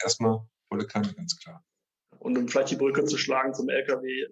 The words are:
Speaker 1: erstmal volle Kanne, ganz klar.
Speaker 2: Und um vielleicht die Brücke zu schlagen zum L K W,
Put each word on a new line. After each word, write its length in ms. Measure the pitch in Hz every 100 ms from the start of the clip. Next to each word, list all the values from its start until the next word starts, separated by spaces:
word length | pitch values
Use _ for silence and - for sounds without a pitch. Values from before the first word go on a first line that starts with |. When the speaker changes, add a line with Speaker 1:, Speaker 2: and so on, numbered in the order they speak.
Speaker 1:
erstmal 360 | 95 - 113 113 113 _ _
volle 200 | 104 101
Kanne, 260 | 104 101
ganz 240 | 87 85 -
klar. 260 | - - _ _ _ _ _ -
Speaker 2:
Und 200 | 117 127
um 100 | 120
vielleicht 240 | 135 -
die 40 | 127
Brücke 300 | 135 143 147
zu 120 | 135
schlagen 360 | - 131 135
zum 160 | 131 127
L 160 | 127 135
K 160 | 127
W, 260 | 127 131 -